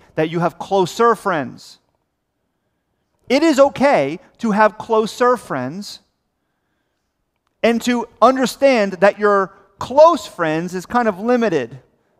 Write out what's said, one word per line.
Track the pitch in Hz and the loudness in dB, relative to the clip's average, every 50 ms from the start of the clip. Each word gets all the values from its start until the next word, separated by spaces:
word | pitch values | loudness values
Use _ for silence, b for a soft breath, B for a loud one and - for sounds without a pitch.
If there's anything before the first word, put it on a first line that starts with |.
| b b b | b b b
that | 156 - 170 | -4 -4 -2
you | 160 170 | -2 -4
have | 175 165 - _ | -4 -4 -6 _
closer | - - 190 196 190 - - - 233 233 220 | -8 -2 -2 0 0 -2 -2 0 0 0 0
friends. | - - 196 175 156 131 - - - - - - _ _ _ _ _ _ _ _ _ _ _ _ _ _ _ _ _ _ _ _ _ _ _ _ _ _ _ _ _ _ - | 0 -4 -4 -4 -4 -6 -8 -12 -18 -20 -20 -20 _ _ _ _ _ _ _ _ _ _ _ _ _ _ _ _ _ _ _ _ _ _ _ _ _ _ _ _ _ _ -2
It | 240 294 | 0 2
is | 320 330 269 247 | 2 2 4 4
okay | 277 285 - - 254 285 240 170 139 139 160 - b b b b | 2 2 2 0 0 2 2 0 0 -4 -6 -12 b b b b
to | - 226 | -4 -2
have | 196 214 214 214 208 - | 0 2 2 2 0 -4
closer | - - 220 220 226 - - - 247 247 247 | -6 -2 -2 -2 -2 -2 -2 0 0 0 0
friends | - - - 170 131 123 131 160 202 202 - - - _ _ _ _ _ _ _ _ _ _ _ _ _ _ _ _ _ _ _ _ _ _ _ _ _ _ _ _ _ _ _ _ | -2 -4 -8 -8 -8 -8 -8 -10 -14 -16 -16 -18 -20 _ _ _ _ _ _ _ _ _ _ _ _ _ _ _ _ _ _ _ _ _ _ _ _ _ _ _ _ _ _ _ _
and | - 226 233 226 | -2 -2 -2 -2
to | - 247 247 240 220 - _ _ | -2 -4 -4 -4 -6 -8 _ _
understand | 214 247 262 262 254 - - - 277 277 262 226 202 196 | 2 2 2 2 -2 -4 -2 0 2 2 2 2 0 -2
that | 185 170 190 202 202 208 | 0 2 2 2 2 2
your | 208 208 202 196 190 180 - - _ _ _ _ | 0 2 2 2 0 -2 -8 -18 _ _ _ _
close | - - - 285 311 339 339 - - | -14 -2 4 6 6 6 6 2 -4
friends | - - - 165 156 156 160 175 175 | -12 -8 -6 -4 -2 -2 -4 -4 -6
is | 180 185 - | -8 -10 -10
kind | - - 247 240 220 | -4 -4 -2 0 -2
of | 185 175 | -4 -4
limited | 214 240 247 240 226 208 165 139 120 113 135 127 - _ _ _ _ _ _ | -2 -2 0 0 0 0 -2 -2 -4 -6 -12 -20 -20 _ _ _ _ _ _